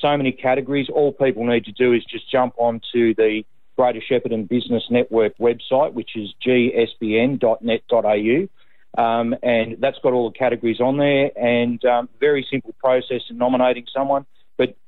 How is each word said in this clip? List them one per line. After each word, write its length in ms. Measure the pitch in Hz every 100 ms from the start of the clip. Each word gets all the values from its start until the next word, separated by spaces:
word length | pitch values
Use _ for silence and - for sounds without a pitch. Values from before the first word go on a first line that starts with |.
so 160 | 147 147
many 160 | 135
categories. 560 | 127 131 131 127 143 135
All 240 | - 143
people 320 | - 135 107 120
need 180 | 120
to 80 | 107
do 220 | 101 123
is 100 | 120
just 260 | - 113 -
jump 240 | 131 123 -
onto 580 | 120 117 - 120 113 110
the 300 | 110 110 - - - -
Greater 240 | 123 113
Shepparton 480 | - 127 120 113 101
Business 340 | 120 - 117 -
Network 480 | 120 113 113 104 -
website, 560 | 120 117 - 131 156
which 240 | 120 - 117
is 160 | 101 -
G 320 | 127 123 120 117
S 140 | 113 -
B 180 | 110 110
N 200 | 127 139
dot 240 | 117 110
net 220 | 117 113 -
dot 160 | 117
A 140 | 107 107
U. 320 | 107 139 196 - - - - -
Um, 380 | 117 117 117 123
and 340 | 123 117 113 113
that's 200 | 135 -
got 140 | 135
all 180 | 127 113
the 60 | -
categories 440 | 127 120 117 110
on 160 | 123 139
there, 320 | 143 139 139 101
and, 480 | 120 120 120 120 127
um, 240 | 120 123 -
very 260 | 147 143 127
simple 240 | 135 - -
process 420 | 131 127 123 123 -
in 80 | 120
nominating 480 | 123 127 127 120 120
someone. 320 | 135 139 139 - - - -
But 180 | 131 -